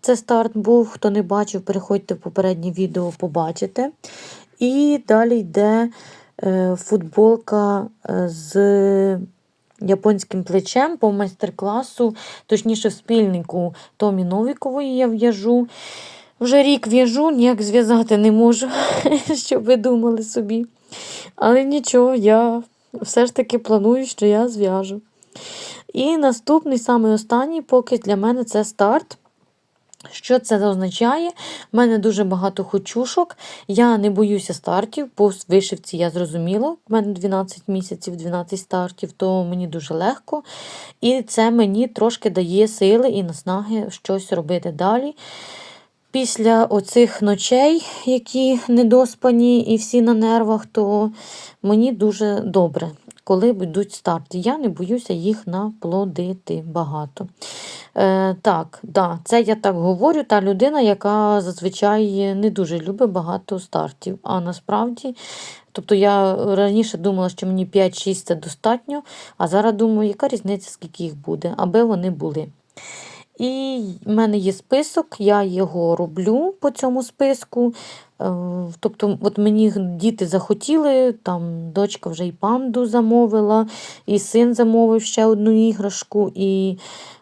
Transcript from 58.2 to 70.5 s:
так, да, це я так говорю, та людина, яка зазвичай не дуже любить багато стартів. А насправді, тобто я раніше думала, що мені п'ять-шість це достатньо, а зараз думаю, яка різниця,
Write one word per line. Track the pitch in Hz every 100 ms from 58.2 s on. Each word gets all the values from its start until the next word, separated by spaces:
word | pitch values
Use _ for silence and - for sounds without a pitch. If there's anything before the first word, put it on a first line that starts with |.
| 190 185
так, | 220 170 160 -
да, | 226 175 180 170
це | - 233
я | 214
так | 220 208 180
говорю, | 175 185 262 208
та | - 208
людина, | 196 196 262 302
яка | 226 202 202 208 208 208
зазвичай | 180 180 180 190 208 214 214 196 196
не | 196 214
дуже | 214 175 170
любить | 160 202 247
багато | 185 165 185 - 185
стартів. | 185 - 156 - - 190
А | - 190
насправді, | 175 180 - 208 233 240 269 247 - - - - _
тобто | - -
я | 208 202 202 190 190 202
раніше | 196 202 208 220 180
думала, | 180 190 180
що | 180 190
мені | 185 185
п'ять-шість | 196 185 185 - 185 -
це |
достатньо, | 170 170 - 220 240 - 294 285 - - _
а | 170
зараз | 185 214
думаю, | 208 226 220 214
яка | 202 277
різниця, | 247 190